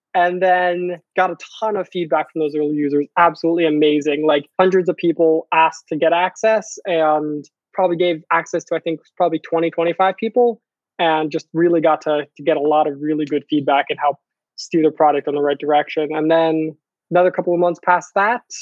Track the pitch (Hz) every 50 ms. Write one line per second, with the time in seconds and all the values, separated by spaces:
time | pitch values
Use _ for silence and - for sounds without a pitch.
0 | _ _ - 180 175 180 180 180 190 185 180 180 180 180 175 180 180 180 175 -
1 | _ _ _ 185 185 180 170 - - - - - 220 220 202 190 180 - - 180
2 | 170 156 165 156 156 - _ 160 156 143 151 151 151 147 151 147 147 139 143 143
3 | 143 - _ 180 170 170 160 - - 165 170 175 165 156 151 151 147 151 151 147
4 | 143 151 143 151 156 156 147 147 147 _ _ - 185 190 190 185 175 180 165 -
5 | 175 170 156 - 165 160 160 165 - - 170 160 160 156 - - - _ 160 147
6 | 165 160 165 175 180 185 - - 220 220 220 208 - - - - - 202 170 160
7 | 156 156 151 151 151 151 147 147 143 - _ _ _ _ - 196 185 175 170 165
8 | 180 175 165 156 - _ 165 165 160 - - 165 - - 165 156 - 170 160 -
9 | _ _ _ - 180 165 160 156 - - 165 165 170 160 - 170 165 170 165 -
10 | 190 190 190 - 220 220 - 247 240 240 220 - _ _ _ _ _ _ _ -
11 | 170 165 156 156 160 151 160 156 - _ - 160 170 175 170 165 156 160 151 151
12 | - 156 151 147 143 - _ - 143 160 156 143 143 151 151 151 156 147 139 139
13 | 147 156 156 151 151 139 147 143 - _ 151 147 135 147 139 - - - 143 -
14 | 147 143 139 - _ _ _ _ _ _ _ - - - - 165 156 151 156 -
15 | 156 151 143 139 139 151 143 147 143 143 143 139 147 147 147 147 147 - - 160
16 | 151 147 156 156 156 156 165 165 165 165 160 160 156 156 151 - _ _ _ _
17 | _ _ 170 175 180 185 180 180 160 180 175 175 180 175 170 - - 180 180 170
18 | - - _ 196 202 220 247 240 - _ - -